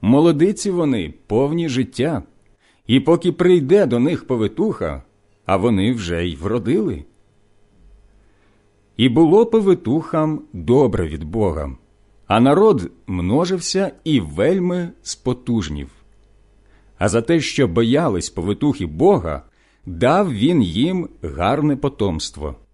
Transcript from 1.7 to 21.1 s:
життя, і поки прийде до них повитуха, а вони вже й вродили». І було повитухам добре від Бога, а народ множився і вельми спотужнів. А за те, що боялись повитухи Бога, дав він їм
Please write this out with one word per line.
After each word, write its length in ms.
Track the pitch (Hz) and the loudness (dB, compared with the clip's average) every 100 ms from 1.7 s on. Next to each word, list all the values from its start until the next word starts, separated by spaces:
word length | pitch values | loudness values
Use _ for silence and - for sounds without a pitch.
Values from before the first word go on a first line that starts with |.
життя, 540 | 127 131 - 139 147 - _ _ _ _ _ _ | -4 -4 -4 -4 -4 -8 _ _ _ _ _ _
і 120 | 123 | 0
поки 320 | 139 170 175 | 4 2 2
прийде 540 | - 180 180 135 190 170 | 0 4 4 4 4 4
до 140 | 120 | 2
них 280 | 131 139 - | 0 -2 -4
повитуха, 760 | 123 107 - 214 - 85 69 - _ _ _ - | -2 -2 -2 -4 -2 -6 -8 -14 _ _ _ -2
а 120 | 95 | 0
вони 360 | 107 104 101 | 2 2 0
вже 340 | 123 87 85 90 | -2 -4 -4 -4
й 80 | 73 | -6
вродили». 680 | 87 120 98 170 202 80 - _ _ _ _ _ _ _ - - _ _ _ _ _ _ _ _ _ - | -4 -4 -2 -2 -2 -6 -12 _ _ _ _ _ _ _ -20 -20 _ _ _ _ _ _ _ _ _ 0
І 120 | 123 | 2
було 360 | 131 165 190 226 | 4 4 6 4
повитухам 960 | 226 196 180 - 147 160 160 156 156 - | 2 2 0 2 -2 -2 -2 -2 -2 -8
добре 540 | - 78 127 131 82 82 | -12 0 4 4 0 -4
від 160 | 76 | -6
Бога, 520 | 78 107 104 78 71 65 _ _ _ _ _ | -8 -2 -2 -2 -8 -12 _ _ _ _ _
а 120 | 104 | 2
народ 520 | 127 151 220 156 85 - - | 4 6 4 2 -2 -12 -8
множився 840 | 92 90 123 180 185 170 190 190 - | -4 0 0 0 -4 -4 -4 -4 -6
і 160 | - 147 | -2 0
вельми 720 | 80 73 101 190 180 180 170 - | 0 -2 0 2 0 -2 -6 -10
спотужнів. 880 | - - - 123 - 120 82 73 69 _ _ _ _ _ _ _ _ _ _ _ | -16 -8 -6 -6 -2 -4 -2 -8 -12 _ _ _ _ _ _ _ _ _ _ _
А 120 | 98 | 0
за 120 | 104 | 0
те, 180 | 113 170 | 2 0
що 280 | - - 127 | 0 0 0
боялись 640 | 85 113 135 165 95 85 | 2 2 2 0 -2 -6
повитухи 560 | - 87 101 147 - 90 | -6 -4 -2 -2 -2 -6
Бога, 580 | 76 160 190 87 71 - _ _ _ - | 0 2 2 0 -8 -12 _ _ _ -16
дав 480 | 85 120 170 202 | -2 0 2 0
він 300 | 113 127 175 | 0 0 2
їм 460 | 98 82 147 185 165 | 0 0 -2 -2 -6